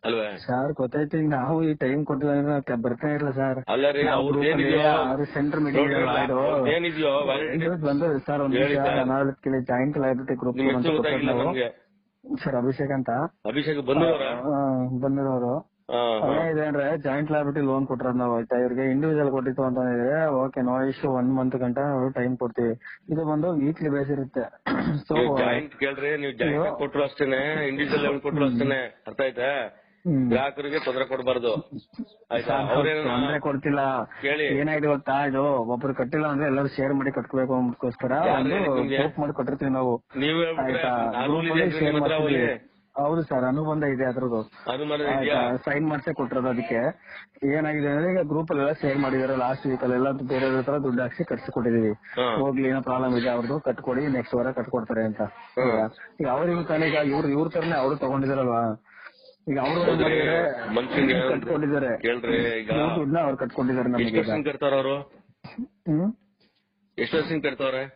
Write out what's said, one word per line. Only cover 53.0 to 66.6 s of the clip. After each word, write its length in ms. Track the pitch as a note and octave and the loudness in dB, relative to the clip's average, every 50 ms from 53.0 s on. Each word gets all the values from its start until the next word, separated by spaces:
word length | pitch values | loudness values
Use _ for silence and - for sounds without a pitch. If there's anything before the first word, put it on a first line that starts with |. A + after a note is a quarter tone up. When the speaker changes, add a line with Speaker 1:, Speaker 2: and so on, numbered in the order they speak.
| C3 B2+ B2 A#2+ | 0 2 0 2
Speaker 2:
ಇದೆ 120 | A#2 B2+ | 2 0
ಅವ್ರದ್ದು, 300 | B2 A#2+ A#2 A#2 C#3 D#3 | 0 0 -2 -2 -4 -2
ಕಟ್ಕೊಡಿ, 480 | D3 C3+ A#2+ - - - B2+ B2 D3 D3+ | -2 -2 -4 -2 -2 -2 -2 0 0 0
ನೆಕ್ಸ್ಟ್ 280 | C3+ B2+ A#2 - - | 0 -2 -2 -2 -2
ವಾರ 160 | B2 A#2+ C3 | -2 0 0
ಕಟ್ಕೊಡ್ತಾರೆ 520 | C3 - A#2 - - B2 A2+ - A#2+ A2+ A2 | -2 -4 -6 -2 -2 -4 -2 -2 -2 -2 0
ಅಂತ. 180 | A2 G#2+ - | -2 -2 -2
Speaker 1:
ಹಾ. 720 | G#2+ G2+ - - - - - - B2+ C3 A2+ A2 A2 A2 - - - - - _ | -4 -6 -6 -12 -20 -10 -4 0 0 2 2 2 0 0 -4 -10 -20 -20 -6 _
Speaker 2:
ಈಗ 60 | D#3+ C3+ | -2 0
ಅವ್ರಿಗೂ 360 | B2 C#3 D#3+ F3 F3 F3 E3 | 0 0 2 0 0 0 -2
ತಾನೇ, 240 | D3 E3 D#3 D#3+ D#3 | -2 0 0 2 2
ಈಗ 80 | D3 | 2
ಇವ್ರು, 320 | D3+ D3 C#3+ C#3 D3+ D#3 D3 | 2 2 2 2 0 0 2
ಇವ್ರ 220 | C#3 C#3+ D#3+ E3 | 2 2 0 0
ತರನೇ 260 | - F3 D#3+ E3 E3+ | 0 -2 -2 0 0
ಅವರು 200 | D3 C3 C3+ D3+ | 2 2 0 0
ತಗೊಂಡಿದಾರಲ್ವಾ? 960 | C#3+ - C3 C3 C#3 C3+ C3 C#3 C#3 C3 B2 A#2+ A#2 A#2 A2+ A2 G#2+ _ _ - - - - - _ - - - _ _ - | 0 -2 -2 0 0 0 0 0 0 2 2 2 2 0 0 -2 -4 _ _ -20 -20 -20 -20 -20 _ -20 -20 -20 _ _ -4
ಈಗ 120 | C#3 C3+ | -2 0
ಅವ್ರು 200 | B2+ C#3 D#3+ E3+ | 0 0 0 2
Speaker 1:
ಹೌದ್ರಿ, 240 | F3 - - - D#3+ | 2 2 4 4 2
Speaker 2:
ಮಾಡಿದ್ರೆ 720 | D#3 D#3+ D#3 D3+ D3+ D#3+ E3 E3+ D#3 C3+ A#2+ A#2 G#2 G#2+ | 2 4 2 2 2 2 2 2 0 -2 -4 -6 -2 0
Speaker 1:
ಮನ್ಸಿಗೆ 560 | A2+ B2 C3 - D3 C#3 C3 B2+ B2+ B2+ C3 | 0 0 0 2 2 4 4 4 2 2 2
Speaker 2:
ಕಟ್ಕೊಂಡಿದ್ದಾರೆ. 720 | B2+ - A#2 A#2 B2+ C#3+ D3+ C#3+ C#3+ D3 C3+ B2+ A2+ - | 0 0 0 -2 0 0 0 0 0 0 0 0 -2 0
Speaker 1:
ಕೇಳ್ರಿ, 580 | - A#2 A#2+ B2 A#2 A#2 A#2 A#2 A#2 A#2 A2+ A2+ | 0 0 0 0 0 0 2 2 2 0 0 -2
ಈಗ 100 | A2 G#2+ | -2 -2
Speaker 2:
ಇವ್ರ 260 | A2 A#2 - - - | 0 0 2 0 0
ದುಡ್ಡನ್ನ 240 | - D3+ C#3 D3 E3+ | 0 0 2 2 2
ಅವ್ರು 180 | E3 C#3+ C3+ B2+ | 2 0 0 -2
ಕಟ್ಕೊಂಡಿದ್ದಾರೆ 520 | C3 A#2+ - - C3 B2+ C3 B2+ B2 B2 | -4 -4 -2 0 0 2 2 2 2 2
ನಮ್ಗೆ 140 | B2 A#2+ A#2 | 2 2 0
Speaker 1:
ಎಷ್ಟು 140 | A#2 A2 A2 | 2 2 0
Speaker 2:
ಈಗ. 20 | |
Speaker 1:
ವರ್ಷದಿಂದ 280 | - - D#3+ D#3 C#3+ D3+ | 0 2 -2 -2 -2 -4
ಕಟ್ತಾರ 260 | C#3 - D3+ C#3+ C3+ | -4 -2 0 2 2
ಅವ್ರು? 220 | C3+ C3 C3+ C#3 C#3+ C#3 - - - - _ _ _ _ - - - B3 D4 _ _ _ F3+ | 2 2 0 -2 -2 -6 -10 -20 -20 -20 _ _ _ _ -18 -10 -10 -10 -10 _ _ _ 0
Speaker 2:
ಹ್ಮ್? 260 | D#3 D3+ F3 G#3 A#3+ _ _ _ _ _ _ _ _ _ | 0 2 2 0 -2 _ _ _ _ _ _ _ _ _